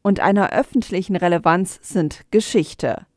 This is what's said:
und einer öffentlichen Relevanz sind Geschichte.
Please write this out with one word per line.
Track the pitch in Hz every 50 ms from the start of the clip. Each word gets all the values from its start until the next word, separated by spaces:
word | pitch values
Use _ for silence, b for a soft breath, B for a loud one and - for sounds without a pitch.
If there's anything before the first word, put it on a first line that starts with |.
und | _ 202 196 -
einer | - 185 202 208 190 -
öffentlichen | - - - - - 240 - - 202 180 190 - 190
Relevanz | 175 180 175 175 165 - 165 165 180 190 - - -
sind | - - - 233 254 151 - - - _
Geschichte. | - 214 220 - - 214 156 - - - - 123 104 - - _ _